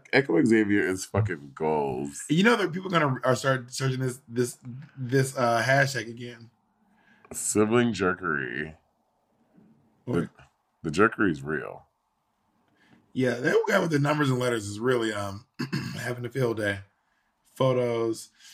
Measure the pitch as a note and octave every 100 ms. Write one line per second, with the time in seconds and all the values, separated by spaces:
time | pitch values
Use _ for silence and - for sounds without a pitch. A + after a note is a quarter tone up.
0 | - C3 C#3 E3 B2+ A2 G#2 G2+ E2 F#2+
1 | - G2 G#2 E2 C#2+ C2+ D#2 D2+ C#2+ B1+
2 | C#2+ C#2+ - D#3 G#3 A#3 F3+ E3 F#3+ E3+
3 | D3 C3 B2+ A#2+ C#3 C3 B2 - C3+ B2+
4 | C3 A#2+ - A#2+ B2 - B2 B2+ D#3 -
5 | B2 C3+ C3 C#3 A#2+ A#2 A#2 C#3 C3+ B2+
6 | A2 A#2 A#2+ A#2+ A2+ _ _ _ _ _
7 | _ _ - - - G2+ G#2+ A#2+ A#2+ F#2+
8 | F#2 F#2 F#2 D2 C2 B1 D#2 D#2+ _ _
9 | _ _ _ _ _ _ _ _ _ _
10 | - B2 - - - _ _ _ D#2+ D#2
11 | A2 - G2+ D2 C#2 D2+ G#1+ G1+ - _
12 | _ _ _ _ _ _ _ _ _ _
13 | _ B2+ B2+ A#2 C#3+ G3+ A3 G3+ F3 D3
14 | C#3+ D3+ C#3+ B2+ B2 A#2 G2+ G2+ B2 B2
15 | A2 G#2 G2+ G2+ - - - C3+ G2+ -
16 | A#2+ A#2+ A#2+ C3+ A#2+ A2 G#2 G2 G2 _
17 | _ _ _ _ _ - C3 B2 B2 A#2
18 | A#2 A2+ - _ -